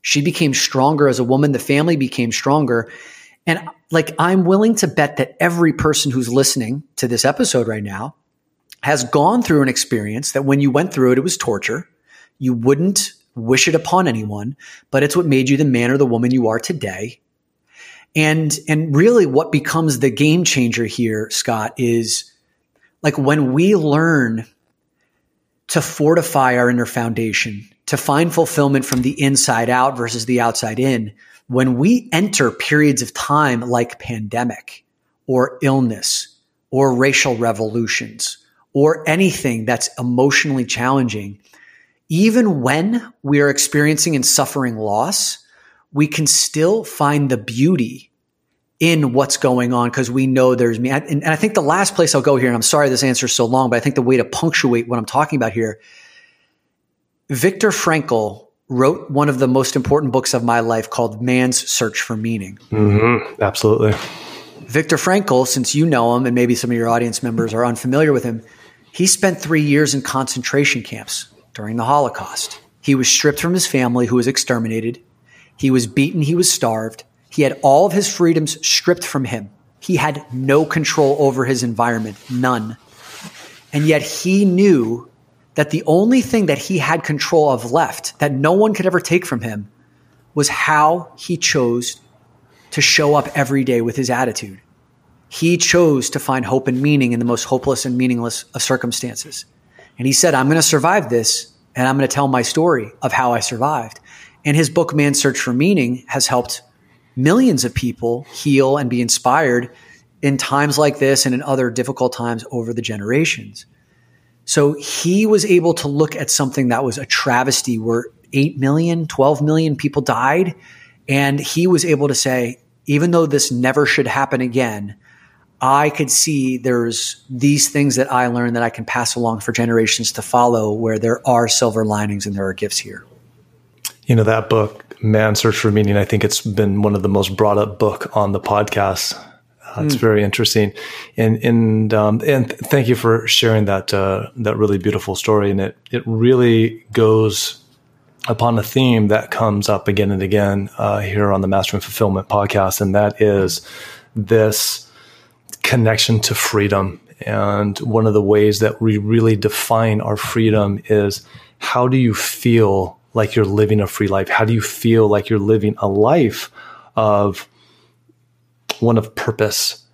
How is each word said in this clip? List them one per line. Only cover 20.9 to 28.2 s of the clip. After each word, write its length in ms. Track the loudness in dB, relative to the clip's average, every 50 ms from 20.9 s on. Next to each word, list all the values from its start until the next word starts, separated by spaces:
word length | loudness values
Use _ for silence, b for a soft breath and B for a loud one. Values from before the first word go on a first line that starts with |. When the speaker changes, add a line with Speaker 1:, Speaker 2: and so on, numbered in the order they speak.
| -4 -4 -4 -2 -2 -4 -6 -6
Speaker 1:
Scott, 440 | -6 -6 -4 -2 -2 -2 -4 -4 -4
is, 560 | -2 -2 0 0 0 -2 -4 -6 -8 -8 _ _ _ _ _ _ _ _ _ _ _ _ _ _ _
like, 160 | -2 -2 0 0
when 340 | 0 0 2 2 0 0
we 220 | 2 2 4 4 4
learn 720 | 2 2 2 2 2 2 4 4 2 2 0 -2 -6 -8 _ _ _ _ _ _ _ _ _ _ _ _ _ _ _ _ _ _ _ _ _ _ _ _ -4
to 140 | -4 -4
fortify 720 | -4 -4 -4 0 2 2 2 2 0 0 0 2 2 4 4
our 140 | 2 2 2
inner 160 | 2 0 -2
foundation, 840 | -2 -4 -6 -4 -4 -4 -4 -4 -2 -2 -4 -4 -4 -8 -12 -14 _ _ _ _
to 100 | -6 -6
find 360 | -4 -2 0 2 2